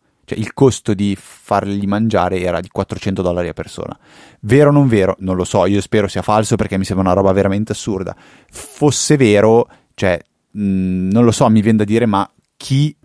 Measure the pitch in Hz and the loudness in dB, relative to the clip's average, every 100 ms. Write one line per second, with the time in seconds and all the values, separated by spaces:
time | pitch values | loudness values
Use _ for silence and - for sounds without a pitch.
0 | _ _ - - 104 - 135 - - 101 | _ _ -12 -10 -8 2 2 2 -4 -2
1 | 101 95 - - - 101 98 101 101 104 | -2 -4 -10 -16 -4 -4 -2 -4 -4 -2
2 | 113 104 90 92 90 85 92 - 98 92 | 0 0 0 -2 -4 -4 -6 -8 -8 -6
3 | 104 95 90 87 85 78 82 - - - | -6 -4 -2 -2 -6 -8 -14 -12 -14 -14
4 | _ - - _ 107 131 147 147 139 110 | _ -20 -20 _ 0 4 4 4 4 2
5 | 92 - 95 92 90 104 92 101 - 110 | 2 0 -2 -4 0 0 2 0 0 0
6 | 101 98 - 107 104 107 107 95 90 95 | 0 -2 0 0 0 -2 -2 -4 -4 -2
7 | 95 90 95 95 98 98 107 104 - 95 | 0 2 2 2 0 -2 -4 -6 -6 -6
8 | 90 90 - _ _ - - - 147 - | -6 -12 -18 _ _ -20 -18 -2 0 0
9 | - 147 120 101 107 117 117 _ _ - | 2 4 4 4 6 4 2 _ _ -4
10 | 95 87 - _ _ 104 101 95 92 92 | -2 -2 -6 _ _ -6 -4 -2 -2 -2
11 | 92 107 120 - 131 110 101 110 104 110 | -2 2 2 4 4 4 4 2 2 0
12 | 117 101 - _ _ - - 135 151 - | 0 -2 -4 _ _ -16 -4 -2 -2 -4